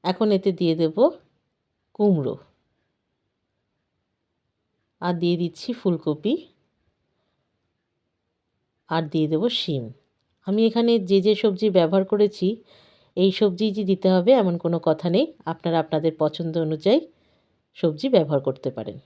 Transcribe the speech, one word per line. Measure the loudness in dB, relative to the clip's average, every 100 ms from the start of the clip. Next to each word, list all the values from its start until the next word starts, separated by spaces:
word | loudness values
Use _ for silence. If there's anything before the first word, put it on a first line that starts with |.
এখন | -4 0 0
এতে | 2 0
দিয়ে | 0 -2 0
দেব | -2 2 0 0 _ _ _ _ _ _ _
কুমড়ো | 0 2 2 -2 -8 _ _ _ _ _ _ _ _ _ _ _ _ _ _ _ _ _ _ _ _ _ _ _ _ _ _
আর | -4 -2
দিয়ে | -2 0
দিচ্ছি | -4 -6 -10
ফুলকপি | -6 -4 -2 -4 -4 -2 -4 -6 _ _ _ _ _ _ _ _ _ _ _ _ _ _ _ _ _ _ _ _ _ _ _ _
আর | -6 -2
দিয়ে | -2 0
দেব | 0 -2
শিম। | -4 -6 -6 -8 -16 _ _ _ _ -4
আমি | 0 2
এখানে | 2 2 0 2
যে | 2
যে | 2 2
সবজি | 0 0 2
ব্যবহার | 2 2 2 0
করেছি, | 0 0 0 -4 -4 _ _ _ _ _ 0
এই | 0
সবজি | 2 -2 0 -4
যে | -2
দিতে | -2 0 2
হবে | 2 4
এমন | 4 4 0
কোনো | -2 -2
কথা | 0 0 0
নেই, | 0 0 -4 -10
আপনারা | -6 -2 -2
আপনাদের | 0 -2 -2 0
পছন্দ | -4 -2 -6 -4
অনুযায়ী | -4 -2 2 2 0 _ _ _ _ _ _ -4
সবজি | -4 -2 2
ব্যবহার | 2 2 -2
করতে | -2 -6 -8
পারেন। | -10 -12 -14